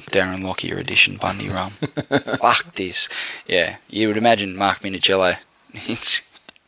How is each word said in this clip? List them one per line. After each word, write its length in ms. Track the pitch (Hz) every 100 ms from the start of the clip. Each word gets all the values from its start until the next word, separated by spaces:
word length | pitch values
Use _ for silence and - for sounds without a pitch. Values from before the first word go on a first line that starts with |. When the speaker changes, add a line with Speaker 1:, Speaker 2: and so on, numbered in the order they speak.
| -
Speaker 1:
Darren 320 | 98 92 92
Lockyer 340 | 95 92 - 92
edition 380 | - - - 95
Bundy 300 | 95 98 98
rum. 220 | 95 95
Speaker 2:
<laughs> 680 | 101 143 - 139 139 - -
Speaker 1:
Fuck 340 | 117 120 165 -
this! 320 | 92 - - - - - -
Yeah, 300 | 90 85 98 -
you 180 | 104 110
would 100 | 104
imagine 380 | 117 110 101 92
Mark 260 | 98 92
Minicello. 560 | 98 92 - 95 92 87
<laughs> 320 | - _ _
It's, 480 | 110 - 127 - - - - - -